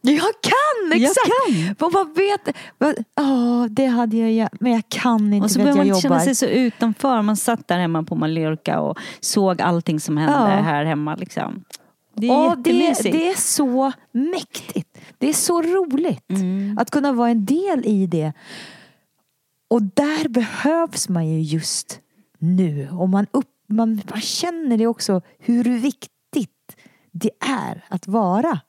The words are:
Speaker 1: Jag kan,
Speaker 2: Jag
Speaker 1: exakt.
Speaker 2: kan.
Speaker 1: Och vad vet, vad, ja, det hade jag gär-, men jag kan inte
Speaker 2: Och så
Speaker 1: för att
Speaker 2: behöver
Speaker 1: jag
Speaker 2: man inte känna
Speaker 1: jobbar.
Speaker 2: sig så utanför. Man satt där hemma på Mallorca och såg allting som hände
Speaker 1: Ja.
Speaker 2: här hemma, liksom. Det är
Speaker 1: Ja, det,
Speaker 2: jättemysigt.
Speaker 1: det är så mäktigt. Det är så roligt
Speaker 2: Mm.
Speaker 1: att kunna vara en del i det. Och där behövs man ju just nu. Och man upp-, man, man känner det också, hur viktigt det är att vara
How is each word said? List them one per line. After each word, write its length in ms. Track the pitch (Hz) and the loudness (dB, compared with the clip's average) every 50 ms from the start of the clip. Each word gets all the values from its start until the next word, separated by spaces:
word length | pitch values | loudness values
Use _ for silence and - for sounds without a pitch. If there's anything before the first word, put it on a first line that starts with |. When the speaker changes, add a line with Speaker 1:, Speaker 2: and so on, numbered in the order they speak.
| - | 4
Speaker 1:
Jag 280 | 247 294 311 339 415 415 - | 2 2 4 2 -2 -2 -2
kan, 480 | - - - 523 587 605 554 453 392 320 | -2 0 2 2 2 2 0 -2 0 2
Speaker 2:
Jag 100 | - 226 | 2 4
Speaker 1:
exakt. 280 | 240 285 381 523 466 381 453 523 539 | 4 4 4 2 2 4 2 2 2
Speaker 2:
kan. 280 | 381 233 165 160 185 208 - 302 | 2 2 0 0 -2 -2 -2 -2
Speaker 1:
Och 60 | 349 339 | 0 2
vad 220 | 392 381 302 311 | 0 0 0 0
vet, 400 | 330 392 403 403 392 - - - - - - _ | 0 0 0 0 -2 -4 -8 -8 -8 -14 -20 _
vad, 180 | _ - 302 - - 226 _ _ | _ 0 0 0 -2 -8 _ _
ja, 520 | - 294 269 269 247 240 240 240 240 240 220 | -2 0 2 2 2 2 2 2 0 0 0
det 160 | 214 262 269 | 0 0 2
hade 320 | 262 240 240 240 226 220 | 2 2 2 0 0 0
jag 120 | 226 226 226 | 0 2 2
gär-, 260 | 226 226 220 - - - | 2 2 0 -2 -4 -2
men 120 | - 247 | 0 2
jag 120 | 233 226 - _ | 2 0 0 _
kan 440 | - - - 247 233 220 214 208 202 | -6 -2 0 2 2 4 4 4 2
inte 100 | 202 190 | 2 2
Speaker 2:
Och 60 | 220 | 2
så 80 | 196 247 | 2 4
Speaker 1:
för 20 | |
att 40 | 247 | 4
Speaker 2:
behöver 120 | - - 196 | 4 4 4
Speaker 1:
jag 80 | 190 | 4
Speaker 2:
man 80 | 196 196 | 4 4
inte 60 | 185 | 2
känna 140 | 170 - 175 | 4 2 2
Speaker 1:
jobbar. 100 | - - | 4 2
Speaker 2:
sig 100 | 269 254 | 2 2
så 100 | - - | 2 0
utanför. 760 | - - 247 254 233 - - 240 233 208 - - 277 254 226 | 2 2 2 2 0 0 0 -2 -2 0 0 0 0 2 2
Man 160 | 208 208 214 | 2 0 0
satt 300 | 196 - 240 233 226 - | 0 0 -2 -2 -2 -2
där 120 | - 180 180 | -2 -2 0
hemma 240 | 180 165 165 160 160 | 0 0 0 -2 -2
på 120 | - 170 | -2 -2
Mallorca 640 | 160 160 156 160 165 160 156 156 156 _ - 151 - | -2 -2 0 0 0 0 -2 -2 -4 _ -2 -2 0
och 180 | - - - - - - - - | -2 -2 -4 -6 -12 -16 -16 -10
såg 420 | - - - 214 196 190 180 165 | -8 -2 0 2 2 2 2 0
allting 380 | - 175 175 170 - - 160 156 | 0 0 0 0 0 -2 -2 -2
som 180 | - - 151 | -2 -2 -2
hände 160 | 147 160 277 294 | 0 2 2 2
Speaker 1:
Ja. 280 | 277 226 202 190 196 | 2 4 2 2 2
Speaker 2:
här 240 | - 165 147 147 151 | 2 0 0 0 0
hemma, 300 | 160 156 147 151 151 160 | 0 -2 -2 -2 -4 -6
liksom. 480 | 185 185 - - - - - - 196 - _ - - _ _ _ _ _ _ _ | -8 -10 -8 -8 -8 -8 -6 -10 -12 -16 _ -20 -20 _ _ _ _ _ _ _
Det 120 | 208 214 | -4 0
är 40 | 240 254 | 2 4
Speaker 1:
Ja, 220 | 294 311 330 339 | 4 4 2 2
det, 120 | 262 240 330 | 0 0 2
Speaker 2:
jättemysigt. 400 | 349 349 349 339 262 - - 208 | 2 4 2 2 0 0 0 0
Speaker 1:
det 180 | - 320 330 349 | 0 0 0 0
är 60 | 381 | -2
så 560 | - - - - - 294 254 240 262 269 269 262 - _ _ | -2 -2 -2 0 0 0 0 2 0 0 0 -2 -6 _ _
mäktigt. 880 | - 233 269 330 370 339 - _ - - - - - 190 160 _ _ - - - _ | -4 -2 -2 -2 -4 -6 -8 _ -14 -16 -14 -8 -8 -8 -8 _ _ -20 -20 -20 _
Det 120 | _ - 285 | _ -2 -2
är 40 | 302 | 0
så 280 | - - - 349 339 | 0 0 0 0 0
roligt 680 | 320 330 359 392 370 311 254 277 339 330 196 123 _ - | 2 2 0 0 0 0 0 0 0 -2 -2 -4 _ -4
Speaker 2:
Mm. 460 | 185 196 185 180 190 196 196 202 208 214 | -2 -2 0 -2 -2 -2 -4 -4 -4 -4
Speaker 1:
att 100 | 240 - | -4 -2
kunna 200 | - 294 277 285 | -2 -2 0 0
vara 180 | 262 233 240 233 | 0 2 2 2
en 160 | 240 226 196 | 2 0 0
del 400 | 202 277 339 392 403 339 262 - | 0 -2 -2 0 0 -2 -2 0
i 220 | 214 214 196 190 | 0 0 0 0
det. 260 | 175 175 160 151 151 143 - - - - - - - - - - _ _ _ _ _ _ _ _ _ _ _ _ _ _ _ _ _ | 0 -2 -2 -2 -4 -6 -10 -18 -20 -18 -18 -18 -20 -20 -20 -20 _ _ _ _ _ _ _ _ _ _ _ _ _ _ _ _ _
Och 120 | 233 240 | 0 0
där 460 | 214 190 _ - 285 294 311 311 320 294 | 0 0 _ 0 0 0 0 -2 -2 0
behövs 800 | 226 247 226 - - - - 285 320 330 330 330 - - - - | 0 -2 -2 -2 -6 -2 0 0 2 0 -2 -2 -4 -8 -4 -4
man 180 | 180 170 165 | -2 -2 0
ju 140 | 156 160 160 | 0 -2 -2
just 580 | 160 147 156 160 160 - - - - - - - _ _ _ _ _ _ _ _ | -2 -2 -2 -4 -4 -4 -8 -8 -8 -12 -18 -20 _ _ _ _ _ _ _ _
nu. 500 | 156 170 185 180 185 165 147 143 139 139 170 175 | 0 2 2 2 2 0 -2 -4 -6 -8 -4 -2
Och 100 | 180 185 | 0 0
man 180 | 185 196 208 - | 2 0 0 0
upp-, 160 | - 294 - _ _ _ _ - | -2 -4 -4 _ _ _ _ -4
man, 320 | 208 220 226 226 226 208 - - | -2 0 0 0 0 -4 -6 -8
man 100 | - 214 | -10 -8
känner 560 | 220 - - - - 349 339 330 320 262 233 | -6 -6 -6 -4 -4 -4 -4 -4 -2 0 2
det 100 | 214 226 | 2 2
också, 340 | 233 226 - - - 196 180 - _ _ _ | 0 0 -2 -2 -2 -2 -2 -2 _ _ _
hur 240 | - - 240 240 233 | -2 0 0 2 2
viktigt 840 | 240 247 233 233 285 - _ - - _ _ _ _ - 285 202 - _ _ _ - - _ _ - _ _ _ _ | 0 0 0 -2 -4 -4 _ -16 -20 _ _ _ _ -4 -4 -4 -4 _ _ _ -20 -20 _ _ -20 _ _ _ _
det 200 | - 170 214 220 - _ - 269 | -8 -4 -4 -4 -4 _ -4 -4
är 360 | 269 226 151 - - 165 - - | -4 -4 -4 -8 -10 -12 -10 -8
att 180 | - 180 - | -8 -8 -6
vara 520 | 190 196 233 208 180 185 214 269 339 262 151 _ | -2 -2 0 0 2 0 0 0 -2 -2 -4 _